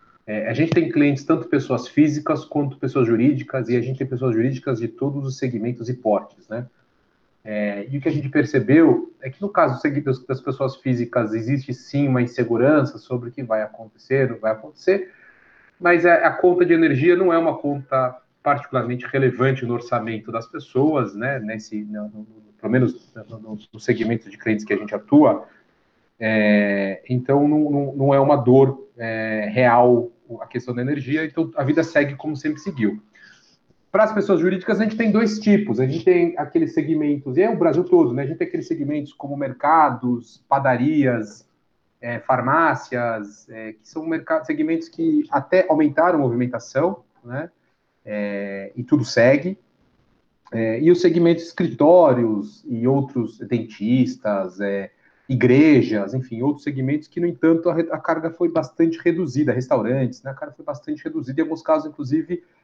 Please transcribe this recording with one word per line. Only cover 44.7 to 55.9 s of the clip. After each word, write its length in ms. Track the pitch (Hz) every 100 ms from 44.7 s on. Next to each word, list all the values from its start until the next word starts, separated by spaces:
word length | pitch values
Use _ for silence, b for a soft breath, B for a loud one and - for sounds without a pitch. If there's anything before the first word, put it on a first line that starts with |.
| 165 165
que 340 | - 165 151 -
até 340 | 139 - 185 185
aumentaram 520 | 151 151 139 233 233
a 20 |
movimentação, 840 | 131 120 123 120 - 135 170 202 _ _
né? 260 | 120 131 160 _ _ _ _ _ 107
É, 640 | 104 104 101 101 98 98 131
e 80 |
tudo 200 | 123 147
segue. 540 | 120 120 120 143 175 196 _ _ _ _ _ _ _ _ -
É, 280 | 110 113 113
e 120 | 160
os 100 | 175
segmentos 440 | 180 165 170 170 -
escritórios 1160 | - 175 - 147 180 156 120 113 104 104 - 214
e 180 | 117 123
outros, 540 | 139 127 123 107 -
dentistas, 1200 | - 120 - - 104 131 120 - 107 101 92 95
é, 300 | 101 98 95 _ _ _ -
igrejas, 840 | 123 - 131 156 139 -